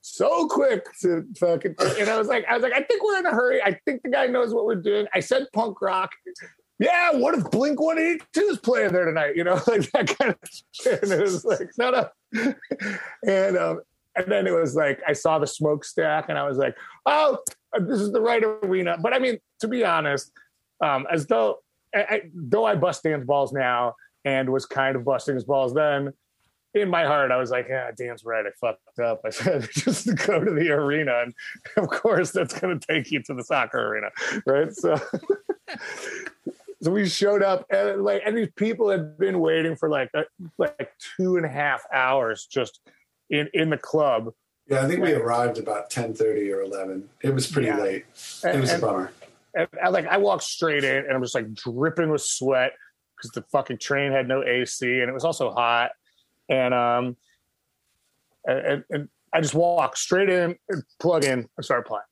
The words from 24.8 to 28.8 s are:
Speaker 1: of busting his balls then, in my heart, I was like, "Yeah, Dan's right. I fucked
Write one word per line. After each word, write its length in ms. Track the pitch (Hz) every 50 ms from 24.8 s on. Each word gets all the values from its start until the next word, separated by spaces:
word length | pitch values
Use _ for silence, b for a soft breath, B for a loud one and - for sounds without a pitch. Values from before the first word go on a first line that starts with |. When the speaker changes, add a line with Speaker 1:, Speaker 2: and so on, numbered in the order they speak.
| 135 135 135
Speaker 1:
of 80 | 131 120
busting 300 | 135 135 120 - - 139
his 100 | 127 117
balls 300 | 120 143 135 135 127 123
then, 380 | 151 151 151 147 139 143 139 139 _ _ _ _ _ _ _ _ _ _ _
in 160 | _ 208 208 185
my 160 | 175 170 165
heart, 280 | 139 147 147 139 127
I 40 | 127
was 140 | 127 131 120
like, 160 | 127 123 120 120
"Yeah, 220 | 131 131 127 120 113
Dan's 280 | - 123 123 120 110 113
right. 200 | 117 113 110 107
I 40 | 101 - _
fucked 400 | - 117 110 _